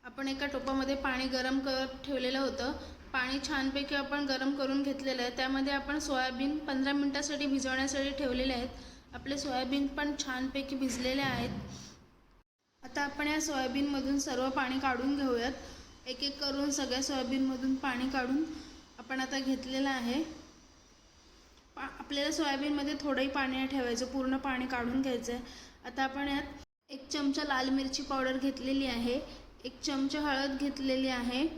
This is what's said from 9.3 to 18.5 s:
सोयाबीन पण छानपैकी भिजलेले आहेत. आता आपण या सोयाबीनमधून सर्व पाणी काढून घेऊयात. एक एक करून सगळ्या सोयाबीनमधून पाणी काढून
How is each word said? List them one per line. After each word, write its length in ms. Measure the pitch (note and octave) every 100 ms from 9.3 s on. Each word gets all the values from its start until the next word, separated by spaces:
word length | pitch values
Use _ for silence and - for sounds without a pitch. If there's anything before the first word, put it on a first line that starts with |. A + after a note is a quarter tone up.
| C#4
सोयाबीन 480 | D4 B3+ C4 C#4 C#4
पण 280 | C#4 D4 C#4+
छानपैकी 520 | C4+ B3+ C4 C#4 C4+ C4+
भिजलेले 460 | C4 A#3 B3+ C4+
आहेत. 280 | C4+ A#3+ A#3+ - - - - - - - - - _ _ _ _
आता 200 | C4 C#4+
आपण 260 | C#4+ C#4+ D4
या 120 | D#4
सोयाबीनमधून 760 | D#4 C#4 C4 C4+ C#4+ C#4 C4+ C#4
सर्व 300 | D4 B3 C4
पाणी 300 | C4+ B3+ C4
काढून 380 | C4+ B3 C4+ C#4+
घेऊयात. 360 | C4+ A#3+ A#3+ C4+ - - - - B3
एक 160 | B3+
एक 180 | C#4+ C#4
करून 300 | C#4+ C#4 C#4+
सगळ्या 320 | C#4 C4 B3+
सोयाबीनमधून 720 | C4 C4+ B3 C4+ C4 B3+ C4
पाणी 340 | C4 C#4 B3 C4
काढून 360 | C4+ B3 C4+ D#4+